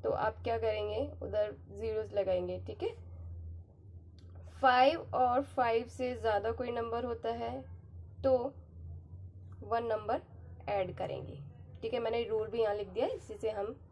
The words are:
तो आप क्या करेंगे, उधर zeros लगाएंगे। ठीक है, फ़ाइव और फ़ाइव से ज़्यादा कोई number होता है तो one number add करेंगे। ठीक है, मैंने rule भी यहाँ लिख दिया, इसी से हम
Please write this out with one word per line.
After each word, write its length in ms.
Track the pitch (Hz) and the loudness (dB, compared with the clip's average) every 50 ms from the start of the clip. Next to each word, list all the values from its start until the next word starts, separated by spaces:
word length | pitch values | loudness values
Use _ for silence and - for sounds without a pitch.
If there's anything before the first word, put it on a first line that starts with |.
| 202 | 2
तो 80 | 220 | 2
आप 320 | - - - 220 226 - - | 2 2 2 0 -2 -2 -2
क्या 140 | 233 226 | -2 0
करेंगे, 540 | 226 226 220 214 214 208 208 208 226 285 294 - - | 2 2 2 2 2 -2 -2 0 -2 -2 -4 -4 -8
उधर 340 | - 196 196 214 208 214 208 - - - | -6 -2 0 0 0 0 -2 -10 -14 -14
zeros 440 | 202 196 226 226 214 220 220 202 202 | -8 -4 -4 -2 -2 -2 -2 0 0
लगाएंगे। 440 | 202 190 190 185 180 180 180 180 180 - | 0 2 4 2 2 2 -2 -4 -6 -6
ठीक 160 | - 208 - - | -8 -6 -4 -4
है, 60 | 453 466 - - - - - - - - - - - - - - - - - - - - - - - - - - - - - - - - - | -4 -4 -6 -12 -14 -12 -12 -10 -10 -10 -10 -10 -10 -10 -12 -14 -16 -20 -20 -18 -16 -16 -16 -18 -18 -20 -18 -18 -16 -16 -14 -14 -14 -2 6
फ़ाइव 500 | 277 254 247 254 254 277 330 330 - - - | 8 8 10 10 10 8 8 4 -2 0 4
और 300 | - 254 247 247 262 277 | 4 6 6 6 4 2
फ़ाइव 440 | - - - 247 233 226 233 247 | 2 2 2 4 4 4 2 2
से 280 | - - - 254 247 254 | 0 -4 -4 -2 -2 -2
ज़्यादा 360 | 226 208 226 208 202 202 226 | 0 2 4 4 4 2 0
कोई 200 | 226 233 247 247 | 0 0 -2 -2
number 320 | 240 233 233 233 226 233 254 | -2 -2 -2 0 -2 -2 0
होता 280 | 247 233 226 - 226 | -2 -4 -2 -2 -2
है 300 | 233 233 233 233 247 269 262 - - - - - - - - - - - - | -2 -2 -2 -4 -4 -6 -8 -10 -14 -14 -14 -14 -14 -14 -14 -14 -10 2 6
तो 300 | 269 262 247 240 277 - - - - - - - - - - - - - - - - - - - - - - | 6 6 6 4 0 -4 -6 -16 -16 -14 -12 -10 -10 -10 -12 -12 -12 -14 -12 -12 -14 -14 -14 -14 -14 -14 -12
one 240 | - 202 226 233 240 | -2 0 0 0 2
number 380 | 233 214 214 214 208 240 330 - - - - - - - - - - | 2 0 0 2 0 0 0 -2 -8 -16 -16 -14 -14 -14 -10 -4 0
add 260 | 208 196 185 180 - | 0 0 0 0 -2
करेंगे। 420 | - - - - 131 139 - - 143 - - - - - - - - | -4 -4 -4 -4 -6 -6 -8 -10 -12 -12 -14 -14 -16 -16 -16 -12 -8
ठीक 120 | - 226 247 | -4 -2 -2
है, 60 | 240 | 0
मैंने 240 | 233 220 220 233 233 | 0 0 0 0 0
rule 240 | 202 220 214 214 | 2 0 0 0
भी 140 | 214 202 233 | 0 2 2
यहाँ 140 | 226 208 202 | 4 4 4
लिख 120 | 208 208 | 0 -2
दिया, 200 | 185 180 214 269 | -2 0 0 0
इसी 260 | 392 480 381 - - - | 0 0 -4 -8 -10 -10
से 160 | - - 220 | -2 -2 -2
हम 320 | 220 202 202 220 269 - - - | 0 0 -2 -4 -4 -10 -14 -20